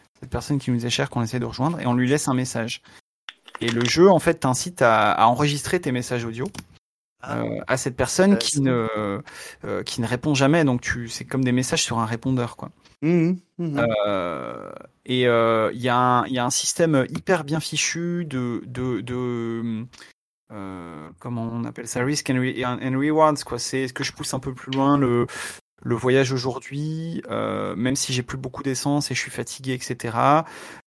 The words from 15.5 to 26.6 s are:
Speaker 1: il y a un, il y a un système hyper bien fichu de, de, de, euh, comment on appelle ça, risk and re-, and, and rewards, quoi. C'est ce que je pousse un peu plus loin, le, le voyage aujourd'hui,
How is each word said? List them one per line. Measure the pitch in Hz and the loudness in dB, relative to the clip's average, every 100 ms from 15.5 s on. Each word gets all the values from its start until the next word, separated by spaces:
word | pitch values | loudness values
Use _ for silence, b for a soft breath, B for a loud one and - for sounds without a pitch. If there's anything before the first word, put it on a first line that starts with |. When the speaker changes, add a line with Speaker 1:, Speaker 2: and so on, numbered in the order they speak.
| 113 107 | 4 2
Speaker 1:
il | 123 | 0
y | 123 | 2
a | 123 | 4
un, | 123 123 - | 6 4 2
il | |
y | 127 | 0
a | |
un | 123 | 0
système | - - - 165 139 123 | 0 -2 2 4 4 2
hyper | 160 - 180 | -2 0 0
bien | 143 156 | 0 -4
fichu | - 147 - 165 175 175 | -2 -2 -2 -2 -4 -4
de, | 160 135 120 117 127 | -4 -4 -2 -4 -6
de, | 123 127 107 | -6 -2 -4
de, | 123 127 123 120 117 113 117 110 120 B B _ _ _ _ | -4 -4 -2 -2 -4 -4 -4 -6 -8 B B _ _ _ _
euh, | 107 98 92 85 76 78 85 | -14 -12 -12 -14 -14 -16 -14
comment | 127 120 117 | -8 -6 -4
on | 117 | -6
appelle | 117 120 120 | -6 -8 -8
ça, | 123 | -2
risk | 127 147 - | 0 0 0
and | 127 | 0
re-, | 127 - | 0 -2
and, | 123 123 | -4 -2
and | 131 131 | -2 0
rewards, | 147 156 156 147 | 2 6 4 4
quoi. | - 120 | -4 -6
C'est | - 135 127 | -4 -2 -4
ce | |
que | 127 | -4
je | 135 | -6
pousse | - - | -6 -6
un | 127 | -6
peu | 135 | -6
plus | 127 131 | -10 -4
loin, | 135 139 143 | 2 4 4
le, | 127 120 123 B B B _ _ | 4 2 0 B B B _ _
le | 120 113 | -4 0
voyage | 127 135 131 | 4 4 4
aujourd'hui, | 131 127 120 | 0 -2 -6